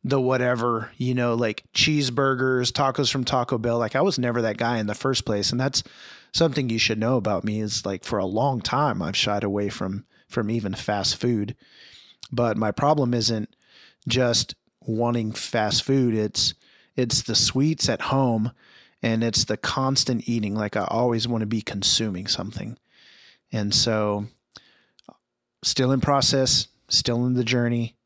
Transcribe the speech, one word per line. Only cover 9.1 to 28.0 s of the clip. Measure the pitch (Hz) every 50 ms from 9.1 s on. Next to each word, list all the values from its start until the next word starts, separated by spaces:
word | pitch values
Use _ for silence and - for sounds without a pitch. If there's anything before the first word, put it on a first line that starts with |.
| 95
shied | - - 107 104 - 92
away | 101 98 101 104 98
from, | - - 95 95 98 101 - _ _ _ _ _
from | - 127 107 104
even | 113 117 104 98 95
fast | - - - 104 101 92 - -
food. | - - 123 120 107 101 104 127 _ _ _ - - - - - - - - - _ - -
But | 127 120 117 113 107 110
my | 110 107
problem | 101 - 143 147 156 147 135 120 123
isn't | 117 107 110 117 110 107 - _ _ _ _ - - - - _ _ _
just | - - 127 127 120 117 113 - - - _ _ _ _ _
wanting | - - 110 110 117 120 120 120 110 107
fast | 107 - - - - 117 107 104 120 - -
food. | - 135 139 127 120 110
It's, | 110 107 107 - - - - - _ _ _ - - _ _ _
it's | - 127 117 - -
the | - - 110
sweets | - - - - 131 139 156 160 - - -
at | 117 -
home, | - - 131 135 135 123 113 110 110 123 - _ _ - - - - _ _ _
and | - 113 113 113 117
it's | 117 107 - -
the | - 107
constant | - - - - 135 131 135 139 - - - 123 110 120 -
eating. | 117 117 107 101 101
Like, | 110 107 104 -
I | 110 95
always | 101 104 113 123 123 117 113 110
wanna | 120 120 113 110
be | 104 117 110
consuming | 104 - - 101 101 - - - 117 107 95 90 98
something. | - - - 95 104 - - 98 107 117 _ _ _ _ _ - - - - - - _ _ _ _
And | - 113 104 104
so, | 104 - - 117 110 107 107 104 104 104 104 117 _ _ _ _ _ - _ _ _ _ _ _ _ _ _ - - _ _ _ _ _ _ _ _ _
still | - - - - 131 127
in | 135 131
process, | - - 143 139 127 - - 135 131 127 - - - - _ _ _ _
still | - - - 127 120 120 123
in | 127 127
the | 123 117
journey | 117 123 123 120 120 120 117 117 117 _ _